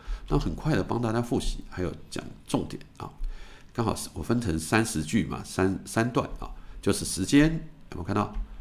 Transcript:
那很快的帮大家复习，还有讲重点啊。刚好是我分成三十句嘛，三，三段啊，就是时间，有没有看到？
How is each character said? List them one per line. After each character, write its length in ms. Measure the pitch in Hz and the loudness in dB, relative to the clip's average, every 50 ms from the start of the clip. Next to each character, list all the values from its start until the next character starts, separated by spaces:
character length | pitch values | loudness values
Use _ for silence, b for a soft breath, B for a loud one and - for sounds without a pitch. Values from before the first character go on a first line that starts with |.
| B B B B B B | B B B B B B
那 100 | 147 147 | 0 2
很 160 | - 95 80 | 2 0 -2
快 220 | - - 156 147 | -2 0 2 2
的 80 | 98 - | 2 2
帮 180 | - 113 117 120 | 2 0 0 0
大 100 | 110 110 | 0 0
家 80 | 120 | 0
复 200 | 120 120 131 - | 0 0 0 0
习， 240 | - - - - - - | 2 2 0 -2 -4 -8
还 140 | - 92 90 | -6 -4 -4
有 100 | 78 65 - - - | -4 -4 -6 -10 -10
讲 160 | - - - - - - - | -10 -8 -8 -10 -12 -14 -4
重 180 | - - - - - | -2 0 0 0 -2
点 120 | - - - - - | -6 -10 -12 -14 -14
啊。 140 | - - - - - - B B B B B B B B B B | -12 -12 -12 -8 -4 -4 B B B B B B B B B B
刚 120 | - 113 | -2 0
好 100 | 107 - | 0 0
是 140 | - - - - | -2 -4 -8 -8
我 80 | - 78 | -4 0
分 180 | - 117 123 | 0 2 2
成 180 | 113 95 80 80 | 2 2 0 0
三 260 | 80 - 113 110 113 | 2 4 4 4 4
十 180 | - - 80 76 | 4 2 -2 0
句 220 | 76 - 110 78 | 2 2 2 2
嘛， 180 | 58 62 62 - | 0 -2 -6 -8
三， 340 | - - - 95 95 95 - - | -4 0 2 4 4 2 0 -4
三 280 | - - 113 117 123 123 | -4 0 0 0 2 2
段 160 | 135 - - - - | 0 0 -2 -4 -8
啊， 120 | - - - B B B B B | -8 -10 -10 B B B B B
就 120 | B 98 98 | B 2 2
是 120 | - 87 | 2 0
时 200 | - - 87 95 | -2 -2 -2 2
间， 280 | - 139 143 151 160 165 160 - - - - - - | 6 8 8 8 8 6 0 -4 -8 -14 -16 -14 -10
有 60 | - | -10
没 20 | 85 | -6
有 40 | 85 | -4
看 120 | 82 104 | 0 2
到？ 180 | 101 101 101 - - B B B B | 2 2 0 -2 -4 B B B B